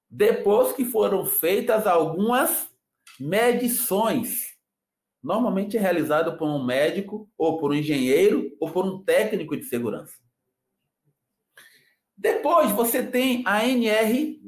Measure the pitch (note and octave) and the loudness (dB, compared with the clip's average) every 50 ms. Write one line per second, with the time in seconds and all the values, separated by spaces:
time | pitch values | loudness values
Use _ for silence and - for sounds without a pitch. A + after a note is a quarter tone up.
0 | _ _ - B2 G3+ A3+ G#3+ G3 - G3+ G#3 A3+ C4 - - - B3 - - G#3+ | _ _ -2 0 2 2 2 2 2 2 4 4 2 2 0 -4 -4 -2 -2 0
1 | G#3 G3+ G3 F#3 - - - - - E3 G3 A#3 A#3+ A#3 A3 A3 G#3 G3+ F3 E3+ | 0 0 0 -2 -2 -2 -4 -2 0 0 0 0 0 0 0 0 2 2 2 2
2 | D#3 D#3 D#3 F3 G3+ A#3 B3 B3+ D#4+ F4+ - - - - _ _ _ _ _ _ | 2 0 0 -2 0 0 0 0 0 0 -2 -4 -6 -10 _ _ _ _ _ _
3 | _ - - - C3 D3 F#3 G#3+ A#3+ B3 A#3+ A#3+ B3+ A#3+ - - - - F#3 G#3 | _ -20 -16 -12 -6 -2 0 2 2 2 2 0 0 -2 -2 -2 -2 -2 0 0
4 | A3 A3 F3 B2 - - - - - - - _ _ _ _ _ _ _ _ _ | 0 0 0 -2 -2 -4 -6 -8 -8 -10 -12 _ _ _ _ _ _ _ _ _
5 | _ _ _ _ - C#3+ F3+ A3 B3 G#3+ F#3 F#3+ G3+ G3+ B3 A3 G3 F#3 F3 E3 | _ _ _ _ -6 -4 -2 0 0 0 0 -2 -2 -2 -2 0 0 2 2 0
6 | D3 C#3 D3+ D#3 E3 E3 D3+ - E3+ D3+ D3 C#3+ B2+ B2 B2 C3+ D3 E3+ E3 F#3+ | 0 2 2 2 0 0 -2 -4 -2 -2 -2 -2 -2 -2 0 2 0 0 0 -2
7 | G3 - G#3+ G#3+ - - _ - D#3 D#3+ D#3 D#3+ C#3+ C#3+ C#3+ D3 D3 D3 D3 C#3 | -6 -8 -10 -14 -14 -12 _ -2 0 0 0 0 0 0 0 0 0 0 0 0
8 | B2+ B2+ C3+ D#3+ F#3+ G#3+ - B2+ A#2+ - - - E3 D#3+ - F3+ F#3+ F#3+ F#3+ - | 2 2 4 4 4 4 4 2 -2 -6 -6 -6 -6 -4 -2 -2 -2 -2 -4 -4
9 | - - D#3+ F#3 - G#3+ A#3 F3+ D#3 D3+ D3+ B2+ - - - A#2+ A#2+ A2 F#2 - | -2 0 2 2 2 0 -2 -4 -4 -6 -8 -8 -6 -6 -6 -4 -4 -4 -6 -8
10 | - - - - _ _ _ _ _ _ _ _ _ _ _ _ _ _ _ _ | -10 -16 -20 -20 _ _ _ _ _ _ _ _ _ _ _ _ _ _ _ _
11 | _ D3 _ _ _ _ _ _ _ _ _ - - - _ _ _ _ _ _ | _ _ _ _ _ _ _ _ _ _ _ -20 -20 -20 _ _ _ _ _ _
12 | _ _ _ - - - - - - C#4+ F4 E4 D4+ A3 G3 G#3+ A#3 A#3 - B3+ | _ _ _ -2 0 0 0 0 2 4 4 4 4 4 2 0 0 0 0 -2
13 | - - - B3 C4 C4 A#3+ A#3+ - F#3+ G3+ G#3+ A3+ B3 C4 B3 A3+ A3 G#3 A3 | -2 -2 -2 0 0 0 0 0 0 0 0 0 2 2 2 2 2 2 2 2
14 | A3 G#3+ A#3+ C4 D#4 - - - - | 2 2 2 0 0 -2 -6 -10 -16